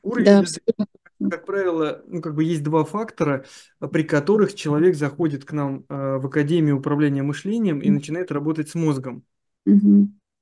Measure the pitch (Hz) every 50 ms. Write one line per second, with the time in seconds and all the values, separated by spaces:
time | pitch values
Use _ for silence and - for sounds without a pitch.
0 | - 196 233 240 220 202 202 202 185 170 151 - - - - - 208 - _ _
1 | _ _ _ - - 202 170 165 - - 196 196 196 180 165 160 156 151 - -
2 | - - 180 175 156 165 151 147 160 160 170 160 147 151 156 160 156 151 - 208
3 | 226 220 - - 165 147 139 135 139 - - - - _ _ - - 147 - 165
4 | 156 156 165 147 - 147 208 214 208 - - - - 156 147 147 165 185 175 143
5 | 147 139 139 - 175 156 143 135 139 - 156 151 143 139 135 135 - - 143 139
6 | 139 135 135 135 135 139 - 156 147 147 170 175 156 147 143 135 135 151 147 143
7 | 151 147 139 139 139 143 147 - - 196 214 233 220 190 156 139 135 - - 143
8 | 147 147 151 175 180 180 151 143 143 156 160 156 151 147 - 170 165 156 143 135
9 | 127 127 120 - - _ _ _ _ _ _ _ - 196 208 202 208 202 202 202
10 | 202 202 - _ _ _ _ _